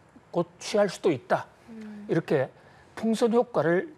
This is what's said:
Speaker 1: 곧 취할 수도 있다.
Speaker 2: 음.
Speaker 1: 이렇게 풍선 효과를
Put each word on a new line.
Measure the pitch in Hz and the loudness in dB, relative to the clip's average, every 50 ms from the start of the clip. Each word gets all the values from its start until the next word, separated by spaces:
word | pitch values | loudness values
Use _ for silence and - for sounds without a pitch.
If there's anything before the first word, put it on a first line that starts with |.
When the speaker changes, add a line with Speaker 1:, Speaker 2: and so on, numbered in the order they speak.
| _ _ _ - _ - | _ _ _ -20 _ -6
Speaker 1:
곧 | - 175 170 - - - | -4 -4 -4 -4 -6 -14
취할 | - - - 208 208 | -10 -2 0 2 2
수도 | 180 - - - 196 | 0 -2 -2 0 0
있다. | 143 117 - - 165 - - - - _ - | 0 0 0 -2 -2 -2 -2 -10 -20 _ -20
Speaker 2:
음. | - 226 220 220 214 208 208 208 | -20 -18 -16 -16 -14 -14 -14 -6
Speaker 1:
이렇게 | - 180 165 - - 160 135 127 - - - - - - - - - - | -2 -2 -2 0 2 0 0 0 -2 -6 -20 -20 -20 -20 -20 -20 -20 -12
풍선 | - - 226 220 - 247 226 220 | -4 -2 0 0 2 2 2 4
효과를 | 247 - - - 160 143 165 170 190 330 - - | 2 2 2 0 0 2 2 2 2 0 -4 -12